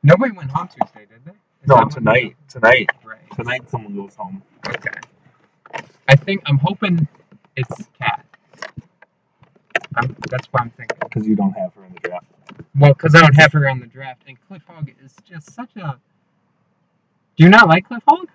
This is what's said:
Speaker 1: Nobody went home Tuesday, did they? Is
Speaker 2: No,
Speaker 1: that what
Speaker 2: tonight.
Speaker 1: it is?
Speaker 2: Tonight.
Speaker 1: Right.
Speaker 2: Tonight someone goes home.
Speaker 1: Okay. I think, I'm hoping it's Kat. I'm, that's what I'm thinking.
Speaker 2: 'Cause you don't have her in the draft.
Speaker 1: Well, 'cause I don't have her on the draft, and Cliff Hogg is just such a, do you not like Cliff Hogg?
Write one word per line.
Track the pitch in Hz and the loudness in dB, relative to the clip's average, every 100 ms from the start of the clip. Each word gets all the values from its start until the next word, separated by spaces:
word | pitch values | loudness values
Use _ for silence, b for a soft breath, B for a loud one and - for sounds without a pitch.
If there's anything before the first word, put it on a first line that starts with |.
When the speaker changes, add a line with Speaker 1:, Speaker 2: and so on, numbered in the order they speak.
Speaker 1:
Nobody | 143 180 262 | 6 4 2
went | 190 143 | -6 -10
home | 139 180 | -10 -10
Tuesday, | _ - _ _ | _ -10 _ _
did | 117 | _
they? | 139 | -20
Is | _ _ _ - | _ _ _ 2
Speaker 2:
No, | - | 2
Speaker 1:
that | 156 | 2
what | |
Speaker 2:
tonight. | - 113 - | -2 -2 -2
Speaker 1:
it | 110 _ _ | -4 _ _
is? | |
Speaker 2:
Tonight. | - 113 127 104 - | -2 2 2 0 -10
Speaker 1:
Right. | 110 110 _ | -14 -20 _
Speaker 2:
Tonight | - 120 - - | -14 -10 -10 -10
someone | 120 107 101 | -14 -12 -16
goes | 98 | -16
home. | _ 101 95 _ _ - | _ -16 -16 _ _ -14
Speaker 1:
Okay. | - - - - _ _ _ _ _ _ - - _ - | -12 -14 -16 -20 _ _ _ _ _ _ -18 -18 _ 2
I | - | 2
think, | - 196 - | 2 -8 -4
I'm | 139 | -2
hoping | 151 196 202 170 151 _ _ _ _ - | -2 -4 -4 -4 -4 _ _ _ _ -12
it's | 131 - - _ | -12 -12 -18 _
Kat. | 117 104 _ _ _ _ - - _ _ _ _ _ _ _ _ _ - - - | -10 -10 _ _ _ _ -20 -20 _ _ _ _ _ _ _ _ _ -12 -10 -8
I'm, | 123 - - | -8 -10 -10
that's | 127 - | -10 -6
what | 127 | -6
I'm | 117 | -6
thinking. | _ 117 - - | _ -14 -12 -8
Speaker 2:
'Cause | - 107 | -8 -4
you | |
don't | 104 98 | -2 -2
have | 95 95 | -4 -12
her | _ | _
in | 92 | -20
the | 90 | -18
draft. | - 87 _ _ _ - - 139 | -14 -14 _ _ _ -20 -10 2
Speaker 1:
Well, | 143 | 4
'cause | 139 160 | 4 4
I | 151 | 6
don't | 160 | 6
have | 143 156 | 6 4
her | 156 139 | 4 -2
on | 131 | -4
the | 120 | -12
draft, | 127 135 127 _ | -20 -20 -20 _
and | 131 _ | -20 _
Cliff | 190 _ | -20 _
Hogg | 165 147 131 | -20 -20 _
is | 135 _ _ | _ _ _
just | 175 - | -20 -20
such | - 247 220 | -20 -20 -16
a, | 170 131 _ _ _ _ _ _ _ _ _ _ _ _ _ - | -16 -16 _ _ _ _ _ _ _ _ _ _ _ _ _ 2
do | |
you | 165 | 6
not | 214 226 | 8 6
like | 165 - | 2 -2
Cliff | 240 - | -6 0
Hogg? | 330 359 | 0 -2